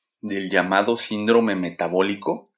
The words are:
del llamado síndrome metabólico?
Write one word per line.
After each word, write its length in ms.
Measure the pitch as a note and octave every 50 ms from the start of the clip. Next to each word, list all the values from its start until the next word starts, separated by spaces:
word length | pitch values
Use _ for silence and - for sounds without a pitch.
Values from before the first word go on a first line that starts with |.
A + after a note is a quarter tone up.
| _ _ _ _
del 300 | - G#2 G2 G2 F#2+ F#2
llamado 440 | G2 F#2 F2 F#2 F#2+ G2 G#2 A#2 A#2
síndrome 600 | A2+ - - A2 G#2 G#2 A2 A2+ A#2 A#2 A2 G2
metabólico? 1000 | F#2 F2+ F2 E2+ - F2 E2+ F2 F#2 F#2+ G2+ G#2 G2+ - D#3+ F#3+ - - _ _